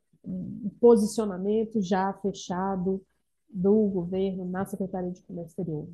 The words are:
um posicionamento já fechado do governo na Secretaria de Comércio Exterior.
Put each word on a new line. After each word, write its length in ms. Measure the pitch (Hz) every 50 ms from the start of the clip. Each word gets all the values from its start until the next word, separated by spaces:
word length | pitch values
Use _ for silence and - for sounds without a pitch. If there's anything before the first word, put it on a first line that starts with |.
| _ _ _ _ -
um 460 | - 185 185 180 - - - - 202 - -
posicionamento 1040 | - 240 240 233 214 208 - - 214 208 185 180 190 202 214 220 220 214 220 220
já 320 | 190 175 202 185 190 196 190
fechado 880 | - - 196 190 - - - 180 180 190 196 196 190 180 190 190 190 190 _ _ _ _ _ _ _ _ _
do 380 | - 190 175 196 208 220 214 202
governo 580 | 190 185 170 175 190 185 190 196 185 190 185
na 200 | 180 180 185 196
Secretaria 460 | 196 208 - 196 185 190 185 180 180
de 100 | 180 180 _
Comércio 260 | - 185 175 170 165
Exterior. 380 | - - 180 160 156 151 - -